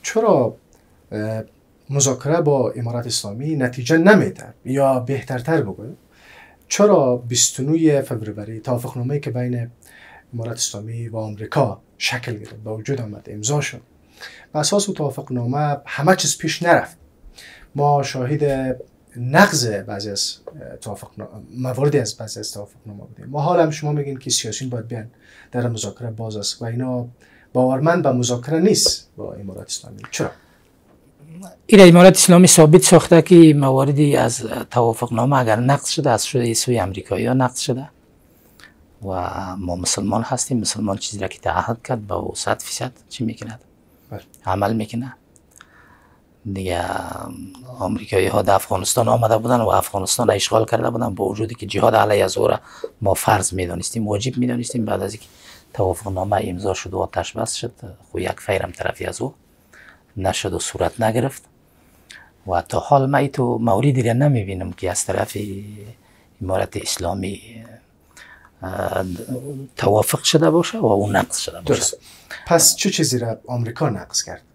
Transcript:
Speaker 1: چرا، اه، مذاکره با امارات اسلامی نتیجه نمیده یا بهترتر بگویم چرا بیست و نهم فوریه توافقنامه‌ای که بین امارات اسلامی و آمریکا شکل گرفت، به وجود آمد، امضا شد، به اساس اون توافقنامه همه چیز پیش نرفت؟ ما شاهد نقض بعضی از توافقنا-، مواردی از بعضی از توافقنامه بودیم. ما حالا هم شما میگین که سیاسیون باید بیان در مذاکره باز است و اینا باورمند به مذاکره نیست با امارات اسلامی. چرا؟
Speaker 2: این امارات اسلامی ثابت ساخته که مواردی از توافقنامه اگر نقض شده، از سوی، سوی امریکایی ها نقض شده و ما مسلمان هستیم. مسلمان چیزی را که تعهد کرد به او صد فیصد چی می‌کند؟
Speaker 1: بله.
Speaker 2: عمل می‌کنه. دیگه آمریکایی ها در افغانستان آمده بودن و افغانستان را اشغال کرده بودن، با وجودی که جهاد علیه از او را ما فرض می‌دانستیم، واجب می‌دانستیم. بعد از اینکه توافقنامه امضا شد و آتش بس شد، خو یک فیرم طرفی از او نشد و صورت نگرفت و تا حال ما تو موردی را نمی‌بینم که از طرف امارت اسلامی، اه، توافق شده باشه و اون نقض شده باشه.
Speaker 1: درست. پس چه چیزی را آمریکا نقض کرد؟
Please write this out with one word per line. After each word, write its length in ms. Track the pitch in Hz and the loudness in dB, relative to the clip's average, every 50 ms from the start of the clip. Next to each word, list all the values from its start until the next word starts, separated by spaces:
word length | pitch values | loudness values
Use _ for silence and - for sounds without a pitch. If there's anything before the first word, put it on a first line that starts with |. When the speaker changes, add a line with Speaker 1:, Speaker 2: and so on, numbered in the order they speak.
Speaker 1:
چرا، 540 | - - - 220 226 214 175 139 120 104 - - _ _ _ _ _ _ _ _ _ _ | -10 -2 -2 0 2 4 4 4 2 0 -4 -8 _ _ _ _ _ _ _ _ _ _
اه، 300 | - 107 107 110 110 110 110 - _ _ _ _ _ _ _ - | -8 -8 -6 -6 -6 -8 -10 -12 _ _ _ _ _ _ _ -4
مذاکره 500 | 139 143 127 135 127 120 - 143 160 170 | -2 0 2 0 0 -2 -2 0 0 2
با 300 | 160 147 143 135 120 - | 2 2 2 2 0 -2
امارات 360 | - 123 117 117 117 120 117 | -2 -6 -6 -6 -6 -6 -6
اسلامی 500 | 120 - - - 104 101 117 139 156 160 | -6 -6 -6 -6 -8 -10 -8 -6 -4 -2
نتیجه 420 | 143 127 120 123 135 120 120 160 165 | -2 -2 -2 -4 -6 -2 2 2 6
نمیده 560 | 170 196 220 185 135 95 - - - - - _ _ | 8 8 6 6 4 0 -6 -10 -18 -20 -20 _ _
یا 340 | 127 135 139 135 135 131 127 | -4 0 2 2 2 2 0
بهترتر 640 | 117 127 139 127 - - 135 123 120 156 165 151 | -2 -4 -6 -6 -6 -6 -8 -6 -2 0 0 0
بگویم 340 | - 98 92 - 104 127 180 _ _ _ _ _ - - - - - - _ _ _ _ | 0 -4 -8 -12 -14 -16 -16 _ _ _ _ _ -20 -20 -20 -20 -20 -20 _ _ _ _
چرا 480 | - - 202 214 196 165 139 127 123 | 2 4 4 6 6 4 4 2 0
بیست 440 | 123 123 117 123 117 - - - - | -2 -2 -4 0 0 0 0 0 -4
و 20 | |
نهم 400 | 131 143 156 165 160 156 143 135 | -2 0 0 2 4 4 4 2
فوریه 580 | 123 - 131 110 107 107 98 107 104 110 113 110 | 0 -2 -8 -8 -8 -10 -10 -12 -12 -12 -14 -10
توافقنامه‌ای 600 | - 135 123 120 123 123 - 123 120 131 147 143 | -4 -4 -4 -4 -4 -8 -8 -6 -6 -4 -4 -4
که 100 | 143 127 | -6 -6
بین 400 | 110 123 123 123 123 120 117 120 - _ - - - - - - - - _ _ - | -6 -4 -4 -4 -4 -4 -6 -8 -12 _ -20 -20 -20 -20 -20 -20 -20 -20 _ _ -12
امارات 220 | 113 113 117 113 | -10 -8 -8 -6
اسلامی 520 | - - - - 104 104 110 113 117 117 110 | -6 -8 -8 -8 -10 -12 -10 -10 -10 -10 -8
و 80 | 110 | -8
آمریکا 640 | 110 107 107 104 101 107 - - 151 131 107 92 - _ _ _ _ | -8 -8 -8 -10 -12 -12 -4 0 0 0 0 -2 -10 _ _ _ _
شکل 340 | - - 127 120 120 123 | -6 -6 -6 -6 -8 -8
گرفت، 220 | 113 107 110 110 110 | -10 -10 -12 -16 -18
به 160 | 110 107 110 | -16 -12 -10
وجود 300 | 110 110 107 - - 120 | -10 -8 -6 -6 -6 -6
آمد، 280 | 117 107 104 104 - - | -6 -10 -12 -14 -14 -14
امضا 300 | 104 104 107 120 147 147 | -12 -6 -4 -2 -2 -2
شد، 200 | 143 - - 123 - _ _ _ _ _ _ - - - - - - _ | -2 -4 -10 -14 -20 _ _ _ _ _ _ -20 -20 -20 -20 -20 -20 _
به 60 | - 202 | -4 -2
اساس 280 | - - 202 202 202 202 | -2 0 0 0 0 -2
اون 80 | 190 | -4
توافقنامه 800 | - 151 135 - - 135 - 127 123 120 123 131 147 151 147 143 - - | -4 -4 -6 -6 -8 -10 -6 -6 -4 -2 -2 -2 0 0 -2 -2 -4 -8
همه 300 | - - - 143 180 190 | -12 -6 0 2 2 4
چیز 220 | 185 - 147 - - | 4 2 -4 -4 -4
پیش 240 | - 160 147 - | -4 -6 -4 -2
نرفت؟ 340 | 170 170 170 127 - - - _ - _ _ _ _ - - - - - - - - - _ | 2 4 4 4 2 -2 -16 _ -20 _ _ _ _ -20 -20 -20 -20 -20 -20 -20 -20 -10 _
ما 280 | 139 143 147 143 143 | 0 2 2 2 2
شاهد 720 | 135 131 - 135 123 127 151 139 147 143 135 131 131 131 123 - - _ _ _ _ _ - | 0 -2 -4 -6 -4 -2 -2 -2 0 -2 -2 -2 -2 -4 -6 -6 -10 _ _ _ _ _ -12
نقض 500 | 123 120 123 139 175 202 196 170 139 123 | -8 -6 2 4 4 4 4 2 -2 -2
بعضی 440 | 113 104 98 98 104 104 101 101 107 | -2 -4 -6 -6 -8 -10 -10 -8 -8
از 260 | 98 98 - - - - _ - - - - - - - | -6 -6 -6 -8 -8 -14 _ -20 -20 -18 -18 -18 -18 -14
توافقنا-، 480 | - 117 101 - - - _ 110 - - - 107 - - - 123 | -12 -14 -12 -14 -16 -20 _ -16 -16 -16 -16 -20 -20 -16 -10 -8
مواردی 400 | 127 127 123 131 143 147 147 139 | -6 -6 -2 0 0 2 2 2
از 180 | 120 107 - | 0 -2 -8
بعضی 240 | - 117 107 - 117 | -10 -12 -12 -12 -12
از 120 | 107 - | -12 -12
توافقنامه 480 | - 104 101 - _ - _ 107 101 101 | -12 -12 -14 -16 _ -20 _ -18 -18 -18
بودیم. 260 | - - - - - | -18 -20 -20 -20 -16
ما 140 | 123 139 147 | -10 -6 -4
حالا 220 | 147 175 180 170 | -2 0 2 2
هم 80 | 165 151 | 2 2
شما 220 | 151 - 151 147 | 0 -4 -4 -4
میگین 260 | 147 147 139 139 135 127 | -2 -2 -4 -6 -8 -10
که 120 | - 131 | -6 -4
سیاسیون 400 | - - - 113 - - 131 127 | -4 -4 -4 -6 -8 -8 -8 -8
باید 180 | 123 117 110 117 | -8 -8 -8 -10
بیان 220 | 120 113 107 117 _ _ _ - - - - _ | -10 -12 -12 -14 _ _ _ -20 -20 -20 -20 _
در 160 | - 123 120 120 | -6 -4 -4 -4
مذاکره 420 | 113 107 104 101 - - 123 113 | -4 -4 -8 -10 -10 -10 -12 -12
باز 260 | 110 107 117 110 107 | -10 -10 -10 -10 -8
است 260 | 107 98 - - - | -8 -8 -8 -8 -8
و 20 | 117 | -8
اینا 420 | 117 113 123 127 127 127 123 120 120 - _ _ _ _ _ _ _ | -8 -6 -6 -4 -4 -4 -6 -6 -8 -14 _ _ _ _ _ _ _
باورمند 500 | - 127 127 127 131 127 151 165 170 180 | 0 0 2 2 0 2 2 2 2 4
به 100 | 156 139 | 2 0
مذاکره 480 | 123 123 120 120 123 123 - 143 160 160 | 0 0 0 -2 -2 -4 -4 -4 0 2
نیست 480 | 180 220 - - - - - - - _ _ | 2 4 4 2 2 0 -2 -4 -10 _ _
با 160 | - 104 - | -14 -14 -12
امارات 340 | - - 101 95 92 - 110 | -12 -14 -14 -14 -14 -14 -12
اسلامی. 360 | - - - - - 107 101 - - | -12 -12 -12 -12 -18 -18 -18 -16 -12
چرا؟ 200 | - - - - - _ _ _ _ _ _ _ _ _ _ _ _ _ _ _ _ _ - - - 175 196 - - _ _ | -6 -6 -6 -6 -8 _ _ _ _ _ _ _ _ _ _ _ _ _ _ _ _ _ -20 -20 -18 -16 -16 -18 -18 _ _
Speaker 2:
این 140 | - 226 196 | 8 10 12
امارات 360 | 190 175 165 175 180 190 185 | 12 12 12 12 12 10 10
اسلامی 300 | - - - 175 175 185 | 8 6 8 10 10 10
ثابت 360 | 170 - - 156 151 160 180 | 10 10 10 10 10 10 8
ساخته 400 | - - 180 160 - - 180 165 | 8 8 6 6 8 8 6 6
که 320 | 156 - 185 170 165 156 147 | 8 10 10 12 12 10 10
مواردی 640 | 147 139 135 131 135 135 143 143 139 151 143 135 | 6 4 4 4 4 2 2 4 4 4 4 4
از 240 | 127 123 120 120 - 117 110 - - - - | 2 2 0 -2 -4 -8 -8 -8 -8 -8 -2
توافقنامه 680 | - 123 117 117 117 - 123 117 117 113 120 135 143 131 | 2 2 4 4 2 0 -4 -2 0 0 2 4 4 2
اگر 220 | 127 110 107 113 | 4 4 2 2
نقض 280 | 123 131 143 139 - - | 4 2 2 0 0 -4
شده، 220 | - - 139 135 | -4 0 2 2
از 120 | 117 104 | 2 2
سوی، 320 | - - - 127 120 117 113 | 0 -2 -2 0 0 0 -2
سوی 240 | - - 123 123 113 | -2 0 0 0 0
امریکایی 480 | 92 95 92 98 - - 98 95 110 | 0 -2 -4 -10 -6 -4 -4 -2 0
ها 80 | 120 127 | 0 2
نقض 260 | 131 127 123 - - | 2 0 0 -2 -4
شده 300 | - - 123 127 139 - _ _ _ _ _ _ _ _ _ _ _ _ _ - - - _ _ _ _ _ _ | -4 -4 -4 -4 -6 -14 _ _ _ _ _ _ _ _ _ _ _ _ _ -20 -20 -20 _ _ _ _ _ _
و 280 | 110 101 92 92 90 87 - - 95 92 92 | -10 -6 -6 -4 -6 -6 -6 -8 -8 -8 -10
ما 200 | 98 98 87 87 | -8 -6 -6 -6
مسلمان 460 | 90 90 - - 98 101 98 95 110 | -4 -4 -4 -4 -2 -2 -2 -2 -2
هستیم. 360 | 117 - 131 123 - - 135 117 | -2 -2 -4 -6 -4 -2 -2 -2
مسلمان 380 | 101 - - 110 110 101 98 | -2 -4 -4 -4 -4 -4 -4
چیزی 220 | - - - 107 101 | -4 -6 -10 -8 -8
را 100 | 98 92 | -8 -10
که 100 | - - | -10 -8
تعهد 440 | - 90 80 90 90 - 113 - | -6 -2 -2 -2 -2 -2 -6 -8
کرد 240 | - - 127 113 104 | -6 -8 -8 -8 -6
به 80 | 101 95 | -8 -6
او 200 | 92 95 92 95 | -6 -6 -8 -8
صد 280 | - - - 107 - | -8 -4 -4 -4 -4
فیصد 300 | - - - - 123 131 - _ _ _ | -4 -12 -10 -8 -8 -10 -12 _ _ _
چی 160 | - - 117 | -10 -8 -8
می‌کند؟ 360 | 113 - - 117 110 113 - _ _ _ _ _ _ _ _ _ _ | -8 -6 -10 -14 -16 -16 -18 _ _ _ _ _ _ _ _ _ _
Speaker 1:
بله. 100 | 110 98 - _ - _ _ | -16 -16 -16 _ -20 _ _
Speaker 2:
عمل 260 | 95 92 98 101 101 | -4 -2 0 0 -2
می‌کنه. 420 | 113 110 107 - - 117 131 131 - _ _ _ _ _ _ _ _ - - _ _ - - _ - _ _ _ _ _ _ _ _ _ _ 104 | -2 -4 -4 -6 -8 -10 -10 -10 -14 _ _ _ _ _ _ _ _ -20 -20 _ _ -20 -20 _ -20 _ _ _ _ _ _ _ _ _ _ -8
دیگه 320 | 95 95 95 92 85 85 87 90 92 - - - - - - - - - - - - - - - - - | -8 -6 -4 -4 -4 -4 -4 -4 -6 -6 -8 -8 -12 -12 -12 -12 -14 -16 -16 -18 -18 -20 -20 -18 -10 -6
آمریکایی 480 | 98 92 104 - 104 - 104 95 92 | -4 -4 -4 -6 -6 -2 0 0 0
ها 160 | 95 - 104 | 2 0 0
در 120 | 98 101 98 | 2 4 2
افغانستان 540 | 95 - - 104 92 92 - - 123 117 113 | 2 2 -2 -4 -4 -2 -2 0 0 2 2
آمده 300 | 113 117 113 107 113 110 | 2 2 4 2 2 2
بودن 220 | 113 117 123 120 | 2 0 0 2
و 80 | 113 101 | 2 2
افغانستان 600 | 90 98 - - - 101 92 - - - 151 - | 2 0 0 -2 -6 -6 -4 -2 -2 0 2 0
را 60 | 104 | 2
اشغال 300 | 101 - - 107 113 110 | 0 -2 0 2 0 2
کرده 260 | - - - - - | 2 0 0 0 -2
بودن، 240 | - - - - 95 | -2 -2 -4 -4 -2
با 100 | 90 101 | -2 -2
وجودی 300 | 98 101 107 113 113 117 | -2 -2 -4 -6 -6 -8
که 120 | - 104 | -12 -10
جهاد 280 | 95 104 104 107 113 113 | -6 0 2 2 4 4
علیه 300 | 110 104 107 104 101 98 | 4 2 4 2 2 2
از 140 | 95 95 104 | 0 0 0
او 80 | - | 0
را 140 | - - - - - - - - - _ _ | 0 0 -2 -6 -14 -14 -14 -14 -14 _ _
ما 140 | 107 98 92 | 0 0 0
فرض 400 | - - - 107 98 92 - 90 | 2 2 2 2 2 0 -4 -4
می‌دانستیم، 540 | 92 90 87 87 87 92 - - 117 107 104 | -4 -6 -6 -6 -8 -8 -6 -6 -6 -4 -4
واجب 300 | 104 101 120 131 127 127 | -4 -4 -4 -4 -2 -2
می‌دانستیم. 460 | 123 123 123 120 120 - - 120 110 | -2 -2 -2 -4 -6 -6 -4 -4 -4
بعد 180 | 104 101 98 | -2 -2 -4
از 100 | 98 98 | -4 -6
اینکه 140 | 110 107 - - - - - - - - _ _ | -8 -12 -18 -20 -20 -20 -20 -20 -20 -20 _ _
توافقنامه 680 | - - 101 92 90 - - 98 95 92 95 101 101 98 - | -2 0 0 0 0 -2 -6 -6 -4 -4 -2 0 0 0 0
امضا 300 | 98 90 90 101 98 92 | -2 -6 -4 -4 -4 -4
شد 200 | - - 95 92 | -4 -6 -8 -4
و 40 | 92 | -4
آتش 340 | 90 - - 92 85 - | -4 -4 -4 -6 -6 -6
بس 220 | - - 113 - - | -6 -8 -6 -6 -6
شد، 180 | - - - _ _ - 95 - _ - _ | -8 -10 -10 _ _ -20 -20 -20 _ -20 _
خو 80 | - 90 | -8 -8
یک 200 | 92 92 - - | -6 -6 -8 -8
فیرم 300 | - - 98 92 - 92 | -4 -4 -4 -4 -4 -6
طرفی 340 | 87 - - - - - 95 | -8 -6 -6 -6 -6 -6 -10
از 160 | 90 - - | -10 -6 -6
او 140 | 117 139 - _ _ _ _ _ _ _ - - - - - _ _ _ _ | -8 -8 -10 _ _ _ _ _ _ _ -20 -20 -20 -20 -20 _ _ _ _
نشد 360 | 98 92 95 90 - - 98 | -4 -4 -4 -4 -2 -4 -4
و 60 | 92 87 | -6 -6
صورت 420 | - - - - 87 85 - 113 | -6 -8 -4 -4 -4 -4 -2 -2
نگرفت 440 | 113 110 110 120 117 135 131 - _ _ _ _ _ _ _ _ _ _ _ _ _ _ - - - _ _ _ _ | -2 0 0 0 -2 -2 -6 -10 _ _ _ _ _ _ _ _ _ _ _ _ _ _ -20 -20 -20 _ _ _ _
و 160 | 92 90 85 | -2 -2 -2
تا 160 | - - - - | -2 -2 -4 -4
حال 320 | - - 147 139 135 135 | 0 2 2 2 2 2
ما 160 | 139 139 143 | 0 0 0
تو 320 | 143 - - 123 120 120 110 | -2 -2 -2 -2 -2 -2 -2
موردی 440 | 117 117 98 104 131 143 131 131 | 0 0 0 2 2 2 2 2
را 100 | 117 117 | 0 0
نمی‌بینم 600 | 113 123 143 147 135 113 98 98 98 90 95 90 | 2 2 2 2 2 0 -2 -4 -6 -8 -8 -10
که 180 | 90 - - 90 | -10 -6 -6 -6
از 140 | 87 - - | -4 -4 -4
طرف 340 | - 92 98 101 - - 101 107 104 98 98 104 104 104 104 101 110 117 _ _ _ _ _ _ _ _ _ | -2 -2 -2 -2 -4 -6 -8 -8 -8 -10 -12 -12 -14 -18 -18 -18 -20 -20 _ _ _ _ _ _ _ _ _
امارت 340 | 92 92 92 95 101 - - | -6 -4 -2 -2 -4 -4 -6
اسلامی، 640 | 101 90 - - - 90 82 92 98 95 98 98 - - 113 117 110 113 - 113 - _ _ _ _ _ _ _ - - - - - _ - _ _ | -8 -6 -6 -6 -4 -4 -6 -4 -4 -6 -8 -8 -10 -16 -20 -20 -20 -20 -20 -20 -20 _ _ _ _ _ _ _ -20 -20 -20 -20 -20 _ -20 _ _
اه، 420 | 92 92 92 95 95 92 - 95 95 92 87 87 117 - 127 127 135 143 143 135 139 - _ | -12 -10 -8 -6 -6 -4 -4 -4 -4 -6 -8 -10 -10 -10 -10 -10 -10 -12 -12 -12 -14 -14 _
توافق 460 | - - - 104 107 101 - - - | -2 0 2 4 4 2 2 -2 -2
شده 280 | - - - 151 165 160 | -2 2 2 4 4 4
باشه 280 | 156 170 170 - - 226 | 4 2 0 0 -4 0
و 80 | 196 | 2
اون 300 | 113 104 101 101 104 101 | 2 4 2 2 0 0
نقض 220 | 92 - - - - | 0 -2 -2 -6 -8
شده 220 | - - 85 85 | -8 -8 -10 -10
باشه. 140 | 87 - 123 | -2 -2 -2
Speaker 1:
درست. 220 | 120 - - - - _ - - - - _ - - - | 0 0 -4 -6 -8 _ -20 -20 -20 -20 _ -18 -18 -2
پس 300 | - 170 165 160 - - | 2 2 4 4 2 2
چه 140 | - - 196 | 2 -2 -2
چیزی 280 | - - 151 113 123 120 | 0 0 -2 0 -2 -4
را 200 | 117 113 110 - - | -4 -6 -8 -10 -10
آمریکا 420 | - 127 120 117 113 120 - 160 131 | -8 -6 -6 -4 -6 -4 -2 -2 -2
نقض 340 | 107 92 87 - - - | -2 -6 -10 -6 -6 -6
کرد؟ 200 | - - 82 - _ _ | -6 -6 -16 -18 _ _